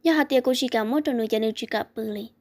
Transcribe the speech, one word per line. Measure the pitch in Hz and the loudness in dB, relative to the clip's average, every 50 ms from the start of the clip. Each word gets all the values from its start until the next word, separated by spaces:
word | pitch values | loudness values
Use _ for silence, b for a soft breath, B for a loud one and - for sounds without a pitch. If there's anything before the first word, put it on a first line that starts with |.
Do | _ 330 | _ 4
họ | 320 311 285 | 4 4 2
tiền | - 269 254 | 4 2 2
của | 247 262 254 | 4 2 0
chị | 247 269 247 | 0 0 0
cả | - 226 220 | 0 0 0
mỗi | 220 254 302 | 2 0 0
trường | 302 311 254 | 0 0 0
nữ | 233 220 | 0 0
chị | 214 220 220 | 0 0 0
nữ | 220 220 220 | 0 -2 -2
chị | - 233 | -4 -8
cả | - - 214 - - _ | -4 -4 -4 -4 -6 _
bự | - 220 220 | -8 -8 -6
li. | 208 208 208 233 _ _ | -8 -8 -10 -12 _ _